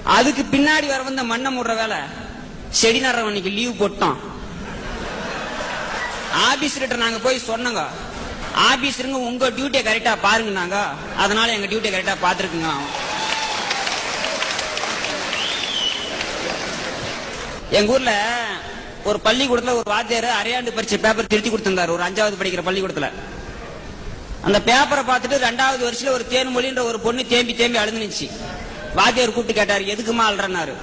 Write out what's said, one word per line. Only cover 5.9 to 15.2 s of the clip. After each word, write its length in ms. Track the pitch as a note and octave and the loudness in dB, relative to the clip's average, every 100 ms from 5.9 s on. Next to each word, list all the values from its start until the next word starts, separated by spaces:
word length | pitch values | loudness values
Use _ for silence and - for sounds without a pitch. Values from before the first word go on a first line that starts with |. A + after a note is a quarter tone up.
| - - - - | -4 -6 -6 -2
ஆபீசர்கிட்ட 640 | D#3 A3 C#4 C#4+ - C4 A#3+ | 2 4 4 0 -2 -2 0
நாங்க 240 | A#3 A3+ | 0 2
போய் 220 | B3 C4 A#3+ | 2 0 0
சொன்னோங்க, 360 | A3+ B3 G#3+ C#3+ D#3 - - - - - - | -2 0 -2 -4 -6 -10 -8 -8 -8 -2 4
"ஆபீசருங்க 560 | G#3 C4 C4+ A#3+ C4 | 6 6 0 -2 -2
உங்க 380 | C4+ B3 B3 B3+ | -2 -2 0 0
டியூட்டியை 340 | A3+ C#4 C#4 | 0 0 2
கரெக்டா 340 | A3 A3 A#3+ G#3+ | 2 2 2 4
பாருங்கன்னாங்க, 640 | G3 A3 A3+ G3 F3+ G3+ F#3+ C#3+ - - | 4 4 2 -2 -2 0 -2 -4 -8 0
அதனால 340 | G3 G#3+ A#3 | 2 4 2
எங்க 140 | A3 G3 | 2 0
டியூட்டியை 280 | G#3+ G#3+ | -2 0
கரெக்டா 220 | F#3+ F#3 F#3+ | 0 0 0
பாத்துருக்குங்க." 480 | F3+ F#3 F#3+ E3 D#3+ C#3+ C#3+ - - - - - - - - - - - - - - - - - - - - - - D5+ | 2 0 -2 -2 -2 -2 -4 -6 -4 -4 -2 -2 -2 -2 -2 -2 -2 -2 -4 -4 -4 -2 -2 -2 -4 -4 -4 -4 -4 -4